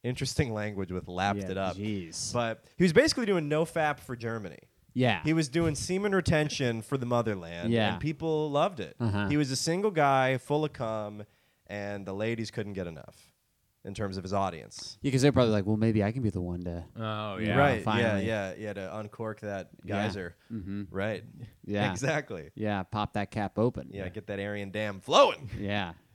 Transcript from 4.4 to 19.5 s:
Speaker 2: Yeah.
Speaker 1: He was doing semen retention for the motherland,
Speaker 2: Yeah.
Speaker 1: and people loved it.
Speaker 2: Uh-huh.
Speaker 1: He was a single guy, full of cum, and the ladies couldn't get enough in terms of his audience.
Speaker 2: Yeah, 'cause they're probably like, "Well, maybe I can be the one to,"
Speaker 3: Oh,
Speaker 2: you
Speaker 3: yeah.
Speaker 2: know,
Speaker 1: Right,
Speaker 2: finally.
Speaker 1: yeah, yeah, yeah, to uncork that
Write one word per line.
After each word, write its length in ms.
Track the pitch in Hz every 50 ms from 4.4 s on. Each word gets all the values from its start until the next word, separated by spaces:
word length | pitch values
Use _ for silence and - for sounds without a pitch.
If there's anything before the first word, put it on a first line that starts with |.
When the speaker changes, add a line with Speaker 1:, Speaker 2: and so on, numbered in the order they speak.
| 101 87 73 - - _ _ _ _ _ _
Speaker 2:
Yeah. 280 | 123 127 123 104 85 -
Speaker 1:
He 100 | 147 160
was 160 | 165 156 131
doing 240 | 120 170 170 160 147
semen 400 | - - - 180 190 202 208 196
retention 720 | 190 165 - 170 151 151 135 - - 135 120 113 113 113
for 120 | - 143
the 120 | 135 120
motherland, 680 | 120 123 120 113 113 104 92 85 82 85 85 95 113 117
Speaker 2:
Yeah. 200 | 113 107 101 90
Speaker 1:
and 60 | 87
people 520 | - 156 156 139 160 160 156 151 151 151
loved 280 | 143 143 160 202 185 135
it. 160 | 92 71 - _
Speaker 2:
Uh-huh. 280 | 123 110 98 101 104 98
Speaker 1:
He 60 | 147
was 140 | 151 147 127
a 60 | 131
single 340 | 127 - 160 165 185 208 214
guy, 480 | 185 160 147 139 135 131 131 131 131
full 260 | 123 - - 147 151 151
of 100 | 147 -
cum, 520 | - 123 110 110 107 107 104 104 104 104 _ _ _ _ _ _ _ _
and 400 | - 101 104 101 101 101 101 98
the 80 | 95 95
ladies 380 | 98 107 113 117 113 110 101
couldn't 220 | - 120 107 104 101
get 120 | 95 90
enough 480 | 87 80 - - - - - - _ _ _ _ _ _ _ _ _ _ _ _
in 120 | - 98
terms 200 | 101 107 98 95
of 60 | 95 87
his 80 | 92
audience. 680 | 98 98 98 92 85 78 52 52 - - - - - _
Speaker 2:
Yeah, 100 | - 143
'cause 120 | 127 131 131
they're 80 | 147
probably 220 | - 127 123 113 107
like, 120 | 104 92
"Well, 100 | 101 110
maybe 280 | 107 110 113 107 107 98
I 80 | 104
can 100 | 117 135
be 80 | 123 104
the 100 | - 95
one 240 | 90 87 87 87 90
to," 200 | 90 85 85 82 - -
Speaker 3:
Oh, 400 | 113 110 110 107 107 107 107 98
Speaker 2:
you 100 | - -
Speaker 3:
yeah. 80 | - -
Speaker 2:
know, 40 | -
Speaker 1:
Right, 240 | 143 143 123 107 85
Speaker 2:
finally. 440 | 110 107 104 117 113 104 98 95
Speaker 1:
yeah, 240 | 104 113 104 98 92
yeah, 20 | - -
yeah, 140 | 107 104 101
to 220 | 98 95 87 85
uncork 440 | 107 107 107 - - 113 110 107 -
that 320 | - 104